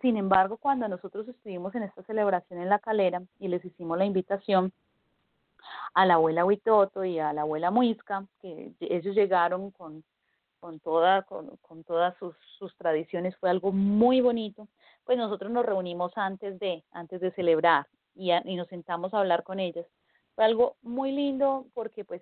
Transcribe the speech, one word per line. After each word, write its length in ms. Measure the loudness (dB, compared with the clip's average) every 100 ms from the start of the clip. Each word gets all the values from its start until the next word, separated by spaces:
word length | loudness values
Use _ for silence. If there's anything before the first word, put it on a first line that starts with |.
sin 160 | 0 2
embargo, 400 | 4 4 4 0
cuando 280 | -2 0 -2
nosotros 400 | -6 -8 -10 -12
estuvimos 460 | -14 -12 -8 -6
en 100 | -6
esta 180 | -8 -10
celebración 580 | -6 0 2 0 -4 -8
en 80 | 0
La 100 | 0
Calera 440 | 2 2 2 0 -8 _
y 80 | -4
les 160 | -4
hicimos 320 | -6 -12 -4 0
la 80 |
invitación 680 | 0 0 -2 -6 2 2 2 -4 _ _ _ _ _ _ _ _ -18 -14 -4
a 100 | 2
la 100 | 4
abuela 300 | 6 4 2
Huitoto 600 | 2 2 4 4 4 0
y 140 | -4 -2
a 140 | -2
la 100 | -2
abuela 280 | -2 -2 0
Muisca, 560 | 2 2 0 -6 -8 -8 _
que 300 | -16 -14 -16 -12
ellos 340 | -4 -4 0
llegaron 560 | 0 2 2 2 -2 -6
con, 340 | -14 -18 -18 -20 _ _ _ _ _
con 180 | -18 -12
toda, 420 | -2 4 4 4
con, 340 | 0 -12 -14 -18
con 220 | _ -20
todas 300 | -4 0 0 -2
sus, 160 | -14 -14 _ _
sus 180 | -16 -6
tradiciones, 580 | -2 0 -2 -4 -4 -2
fue 100 | 0
algo 240 | 0 0
muy 480 | 0 2 4 6 6
bonito, 480 | 4 0 -6 -12 -20 _ _ _
pues 120 | -2 -2
nosotros 340 | 0 -4 -4
nos 140 | -2
reunimos 480 | 0 0 -2 -4 -6 -4
antes 420 | -6 -4 -10 -6
de, 240 | -6 -6 _
antes 300 | -16 -12 -6
de 100 | -6
celebrar 540 | 0 2 4 6 4 0 _ _
y 160 | -8 0
a-, 100 | 0
y 120 | 0 -8
nos 120 | -8
sentamos 460 | -12 -8 -6 -4
a 60 | 0
hablar 220 | 2 0
con 180 | -2 -6
ellas. 260 | -4 -6 -12 _ _ _ _
Fue 100 | 0
algo 320 | 2 4 2 0
muy 300 | -10 -4 -2
lindo 540 | -2 -2 0 0 0 -6
porque, 300 | -10 -10 -10
pues, 160 | -12 -12